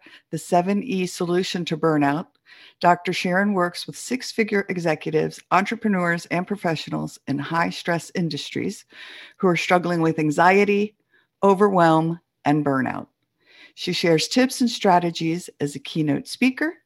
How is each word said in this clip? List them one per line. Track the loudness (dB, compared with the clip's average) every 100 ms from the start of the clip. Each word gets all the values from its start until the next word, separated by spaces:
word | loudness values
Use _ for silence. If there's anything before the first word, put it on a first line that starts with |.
| _ -20 _
The | -12
Seven | -2 0 2 -2
E | -2 -4 -4
Solution | -4 -2 -2 -2 -4 -6
to | -2
Burnout, | 0 2 2 0 -6 _ _ -20 -20 _
Doctor | 4 4 2
Sharon | -4 0 0 2
works | 0 -2 -4 -12
with | -14
six-figure | -8 -8 -6 -4 -2 -2 -2
executives, | -2 -2 -2 -2 -2 -2 -6 -2
entrepreneurs, | 0 0 -2 -2 0 0 -2 -4
and | -6 -4
professionals | -4 -4 -4 -4 -6 -6 -10 -8
in | -6
high-stress | -4 -2 -2 -4 -4 -4 -4
industries | -4 -4 -4 -8 -8 -6 -8 -16 -20 -20 -20 -20 -2
who | 0
are | 0
struggling | 2 0 2 0
with | 0 0
anxiety, | 0 4 4 6 4 2 -2 -6 _ _ _ _
overwhelm, | 2 4 4 6 6 4 2 -4 _ _ 0
and | 2
burnout. | 2 0 -2 -4 -12 _ _ _ _ _ -20
She | -10 -6
shares | 0 2 2 2
tips | 2 2 2
and | -2
strategies | 2 4 4 2 -2 -4 -4 -8 -8
as | -8
a | -6
keynote | -8 -4 0 -2 -4
speaker | -4 -2 -2 -4 -6